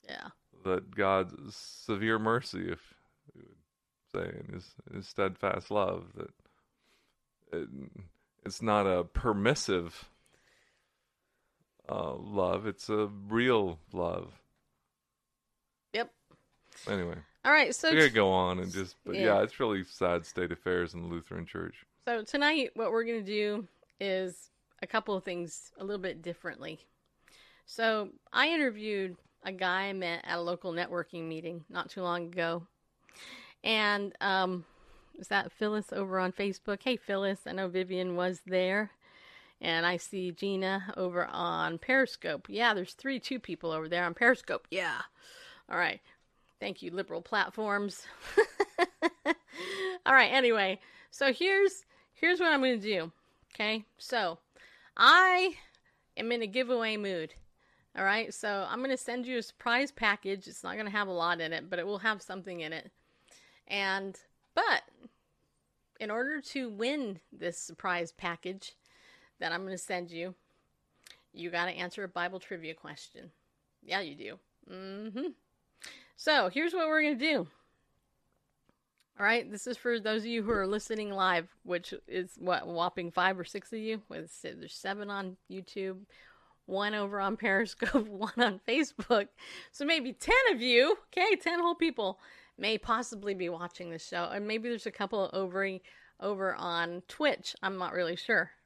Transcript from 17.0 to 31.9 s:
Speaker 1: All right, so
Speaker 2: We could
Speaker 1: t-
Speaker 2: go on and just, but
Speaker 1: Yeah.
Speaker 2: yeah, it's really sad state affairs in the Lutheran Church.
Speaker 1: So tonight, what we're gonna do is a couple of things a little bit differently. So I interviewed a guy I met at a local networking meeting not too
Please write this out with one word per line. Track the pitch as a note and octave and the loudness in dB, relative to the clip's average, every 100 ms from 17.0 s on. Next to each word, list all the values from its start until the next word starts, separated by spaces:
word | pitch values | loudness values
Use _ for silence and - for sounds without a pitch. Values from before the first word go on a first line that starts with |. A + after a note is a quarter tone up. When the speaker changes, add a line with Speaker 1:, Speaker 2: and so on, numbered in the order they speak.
| F2 F2 D2+ _ B3+ | -2 -6 -12 _ 4
Speaker 1:
All | |
right, | D4+ C#4 - | 6 6 2
so | D#4+ | 4
Speaker 2:
We | D#4 | 8
could | C#3 | 8
Speaker 1:
t- | A2 | 8
Speaker 2:
go | G2 | 6
on | F#2 F#2 F2+ | 6 4 2
and | F#2 | -2
just, | F#2 F#2 - - | -4 -6 -10 -6
but | F#2 | 2
Speaker 1:
Yeah. | G#2+ G2+ | 4 6
Speaker 2:
yeah, | |
it's | A2 - | 4 0
really | A#2 G2+ | 0 0
sad | F2+ - F#2 F2 E2 | -4 -2 2 2 -2
state | - F2+ | -4 -4
affairs | E2+ - F2+ F2 | -2 0 0 0
in | F2 | -6
the | E2+ | -8
Lutheran | E2+ - F2 E2+ | -8 -8 -10 -8
Church. | F2+ E2+ - - _ - | -8 -8 -10 -20 _ -4
Speaker 1:
So | A#3 | -4
tonight, | G#3+ C#4+ D4 D#4 B3 - | -2 2 2 2 0 -2
what | A3 | 0
we're | A3+ A#3 | 0 0
gonna | A#3 | -4
do | G3 G#3+ G#3 G#3 F#3 _ _ _ | -2 -2 0 -2 -6 _ _ _
is | G3 F#3 F#3 F3 - _ _ _ | -2 0 -2 -6 -20 _ _ _
a | - | -4
couple | A3 A3 G3 | -2 0 -4
of | |
things | G3 F3 E3+ - - - | -2 -6 -6 -10 -18 -12
a | G3 | -8
little | G#3 | -4
bit | F#3 D#3+ | -6 -6
differently. | E3+ E3+ F3 - C#3+ D#3 _ _ _ _ _ - - _ _ | -10 -8 -10 -10 -12 -12 _ _ _ _ _ -20 -20 _ _
So | - A3+ A3 G3 - _ | 0 2 2 -2 -10 _
I | - C#4+ | 2 4
interviewed | E4 C#4 G#3+ G#3+ G3+ F#3+ F3 _ _ | 4 2 0 -4 -2 -4 -6 _ _
a | F#3+ | -10
guy | F#3+ F#3 F#3 G3 | -2 0 2 0
I | |
met | F#3+ F3 E3+ - | -4 -4 -4 -4
at | E3+ | -4
a | |
local | E3+ F3 F#3 | -4 -4 -4
networking | E3 F3 E3+ D#3+ E3+ E3 | -4 -4 -4 -6 -8 -8
meeting | D#3+ E3 E3+ D3+ | -8 -8 -12 -10
not | F3+ | -8
too | F3 | -8